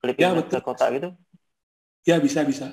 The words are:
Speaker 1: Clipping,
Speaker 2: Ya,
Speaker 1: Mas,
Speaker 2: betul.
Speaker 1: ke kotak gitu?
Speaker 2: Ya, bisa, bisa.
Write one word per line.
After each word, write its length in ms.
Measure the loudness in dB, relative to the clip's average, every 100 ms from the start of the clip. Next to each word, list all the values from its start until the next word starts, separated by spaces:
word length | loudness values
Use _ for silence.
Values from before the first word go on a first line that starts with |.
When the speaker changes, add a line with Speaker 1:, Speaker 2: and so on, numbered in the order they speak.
Speaker 1:
Clipping, 220 | -4 0
Speaker 2:
Ya, 60 | 2
Speaker 1:
Mas, 120 | 2
Speaker 2:
betul. 160 | -2 -4
Speaker 1:
ke 60 | -4
kotak 220 | -2 0
gitu? 180 | 0 -6 -12 _ _ _ _ _ _ _ _
Speaker 2:
Ya, 120 | 2 4
bisa, 200 | 4 0
bisa. 240 | -2 -2 -8